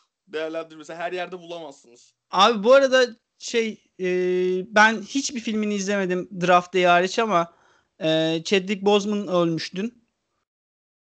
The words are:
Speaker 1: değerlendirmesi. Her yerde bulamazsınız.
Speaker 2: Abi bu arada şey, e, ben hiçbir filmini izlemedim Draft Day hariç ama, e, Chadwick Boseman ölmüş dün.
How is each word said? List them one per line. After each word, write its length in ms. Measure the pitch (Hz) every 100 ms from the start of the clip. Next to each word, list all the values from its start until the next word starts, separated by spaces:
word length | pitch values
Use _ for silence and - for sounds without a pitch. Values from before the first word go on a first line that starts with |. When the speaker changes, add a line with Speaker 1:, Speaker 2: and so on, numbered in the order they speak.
| _ _ _
Speaker 1:
değerlendirmesi. 680 | 151 160 165 160 156 151
Her 180 | 170 175
yerde 260 | 180 175 180
bulamazsınız. 760 | 165 170 156 139 117 120 _ _ _
Speaker 2:
Abi 340 | 233 214 226
bu 100 | 202
arada 320 | 262 269 254 247 226 _ _
şey, 420 | - 233 226 202 _ -
e, 60 | 180 180 180 180 180 185 185
ben 280 | 214 214 220
hiçbir 380 | 202 277 277 277
filmini 340 | 226 214 208
izlemedim 540 | 208 190 202 190 180 180 185
Draft 340 | 175 180 180
Day 80 | 185
hariç 360 | 180 175 185 -
ama, 340 | 226 180 170 _ _ _ _ _
e, 400 | 160 160 160 165
Chadwick 380 | 160 196 185 202
Boseman 460 | 196 208 202 208 202
ölmüş 460 | 180 170 160 -
dün. 300 | 180 220 - _ _ _ _ _ _ _ _ _ _ _